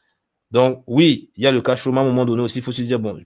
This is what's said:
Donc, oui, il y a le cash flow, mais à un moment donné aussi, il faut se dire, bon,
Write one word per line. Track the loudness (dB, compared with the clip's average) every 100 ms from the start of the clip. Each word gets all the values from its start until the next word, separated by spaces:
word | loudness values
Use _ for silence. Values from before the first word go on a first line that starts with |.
| _ _ _ _ _
Donc, | 2 2 0 -2
oui, | 2 4 2 -6 -2
il |
y | 0
a |
le | 2
cash | 0 -2
flow, | 0
mais | 0
à |
un | 0
moment | 0
donné | 0 0
aussi, | -2 -4
il |
faut | -6
se | -6
dire, | -4 -4
bon, | -4 -10